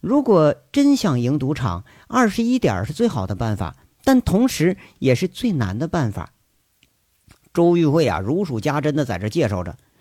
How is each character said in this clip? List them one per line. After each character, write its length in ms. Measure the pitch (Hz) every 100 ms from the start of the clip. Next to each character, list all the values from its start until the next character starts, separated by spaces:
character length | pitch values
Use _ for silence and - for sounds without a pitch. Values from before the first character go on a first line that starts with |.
如 240 | 156 277
果 320 | 262 190 151 - _
真 240 | 285 285 277
想 240 | 196 123
赢 180 | 120 147
赌 160 | 131
场， 300 | 151 123 87 - - _
二 200 | 233 233
十 140 | 190
一 160 | 233 254
点 160 | 160
儿 100 | 95
是 80 | 104
最 140 | 151 233
好 220 | 151 95
的 80 | 95
办 200 | 113 104
法， 200 | 87 - _ _
但 180 | - 262
同 280 | - 185 254
时 280 | - 160 190 - _
也 160 | 127
是 140 | 120 185
最 240 | - 240
难 260 | 165 101 104
的 80 | 165
办 240 | 170 123
法。” 220 | 98 - _ _ _ _ _ _ _ _ _ _ _ _
周 240 | - 170 175
玉 100 | 156
慧 220 | 156 135
啊， 100 | 82
如 260 | 95 165
数 140 | 190 117
家 220 | 147 147
珍 160 | 147 147
地 80 |
在 120 | 127 90
这 120 | 107
介 200 | 170 127
绍 140 | 95
着。 140 | 87 - _ _